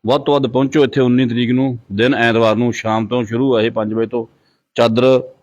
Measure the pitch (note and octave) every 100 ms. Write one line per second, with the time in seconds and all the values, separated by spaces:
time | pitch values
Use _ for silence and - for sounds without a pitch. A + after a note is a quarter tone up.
0 | G#2+ C#3 - C#3+ C3 B2+ C3+ D#3 C3+ C#3
1 | B2+ B2 B2+ A#2 A#2+ B2 C3+ A#2+ _ G2
2 | A#2+ C3+ A#2 A2+ A2+ G#2+ A#2+ A2 A2 A2
3 | G#2 B2 A2 A#2 C3+ A#2 A2+ A2 G#2+ A2+
4 | A2+ A#2+ A2+ _ _ _ _ - A#2 A2+
5 | C3 B2+ - -